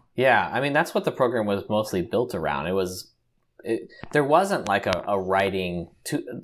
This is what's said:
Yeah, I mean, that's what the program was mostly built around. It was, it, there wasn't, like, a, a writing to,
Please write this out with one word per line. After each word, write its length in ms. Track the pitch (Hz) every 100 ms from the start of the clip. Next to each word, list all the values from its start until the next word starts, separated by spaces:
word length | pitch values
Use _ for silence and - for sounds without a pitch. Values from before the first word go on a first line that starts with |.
| _
Yeah, 360 | - 131 113 87
I 80 | 104
mean, 120 | 139
that's 200 | 143 175
what 100 | 214
the 80 | 175
program 340 | - 127 120 104
was 180 | 101 -
mostly 340 | 107 107 95
built 320 | 85 104 123
around. 320 | 95 76 69 78
It 60 |
was, 400 | 95 92 92 - _ _ _ _ -
it, 260 | - 110 92 - -
there 120 | 147
wasn't, 420 | 139 156 196 180 90
like, 180 | 98 -
a, 180 | 90 -
a 120 | 101
writing 680 | 92 95 98 95 90 87 85 _
to, 180 | - 147 - 135